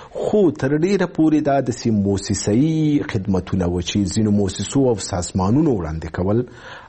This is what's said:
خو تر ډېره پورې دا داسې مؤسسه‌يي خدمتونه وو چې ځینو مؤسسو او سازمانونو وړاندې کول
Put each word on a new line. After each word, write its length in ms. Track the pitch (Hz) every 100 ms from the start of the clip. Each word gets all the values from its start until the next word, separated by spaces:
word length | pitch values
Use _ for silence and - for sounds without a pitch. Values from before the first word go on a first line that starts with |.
| -
خو 400 | - - 214 180
تر 280 | - 131 151
ډېره 280 | 175 196 180 -
پورې 240 | 156 151 147
دا 120 | 139
داسې 300 | 127 113 120
مؤسسه‌يي 1120 | 107 98 101 - 98 - 110 156 160 151 143 -
خدمتونه 560 | 107 92 92 - 95 87
وو 120 | 90
چې 180 | 87 104 98
ځینو 160 | 113 110
مؤسسو 580 | 104 98 - 101 139 131
او 60 |
سازمانونو 840 | 107 - 92 87 101 95 127 160 107
وړاندې 320 | 80 80 80
کول 360 | - 92 110 123 - - -